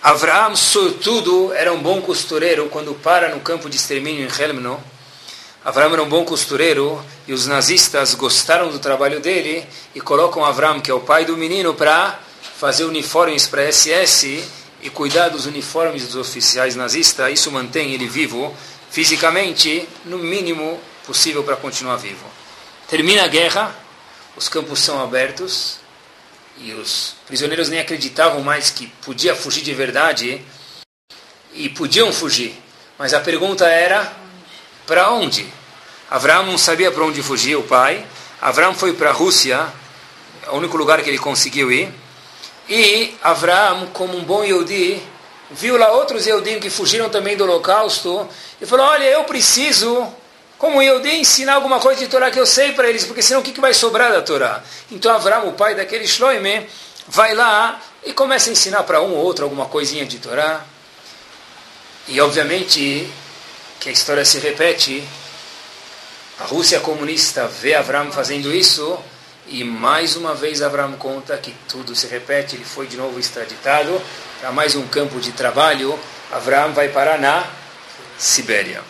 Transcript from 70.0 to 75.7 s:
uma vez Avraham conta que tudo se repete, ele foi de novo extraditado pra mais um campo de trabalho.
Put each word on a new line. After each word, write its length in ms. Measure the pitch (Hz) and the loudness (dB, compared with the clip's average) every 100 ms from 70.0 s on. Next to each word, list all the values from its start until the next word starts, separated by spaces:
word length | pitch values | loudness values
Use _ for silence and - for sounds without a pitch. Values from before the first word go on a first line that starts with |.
| 165 165 | 0 -2
uma 180 | 165 | -4
vez 280 | 139 151 147 | -4 -4 -2
Avraham 320 | 147 143 139 | -2 -2 -4
conta 420 | 131 135 135 135 139 | -6 -10 -10 -8 -10
que 180 | 135 117 - | -10 -16 -14
tudo 260 | 131 120 | -14 -8
se 120 | 120 123 | -6 -6
repete, 500 | 123 123 143 139 127 | -8 -2 -2 -2 -10
ele 80 | |
foi 220 | 117 - 135 | -12 -12 -10
de 100 | 123 | -8
novo 240 | 131 123 | -8 -6
extraditado 800 | 120 120 110 113 135 147 147 185 185 - - - | -8 -8 -12 -8 0 0 0 -4 -6 -14 -16 -12
pra 100 | 127 | -6
mais 240 | 131 151 | -2 0
um 120 | 143 127 | 0 -2
campo 320 | 143 143 127 | -2 -2 -6
de 120 | 120 | -10
trabalho. 640 | 117 123 117 156 | -4 -2 2 2